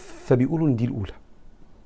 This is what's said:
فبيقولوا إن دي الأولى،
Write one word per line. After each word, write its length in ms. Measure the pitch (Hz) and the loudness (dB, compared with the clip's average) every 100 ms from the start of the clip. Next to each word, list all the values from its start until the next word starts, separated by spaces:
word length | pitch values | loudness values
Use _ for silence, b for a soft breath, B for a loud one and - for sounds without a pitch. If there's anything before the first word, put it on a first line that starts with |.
| - - | -12 -6
فبيقولوا 440 | - 123 131 160 160 | 2 4 4 2 2
إن 80 | 117 | 2
دي 80 | |
الأولى، 280 | 120 131 95 - - - - - - - | 0 -2 -6 -10 -18 -20 -20 -20 -20 -20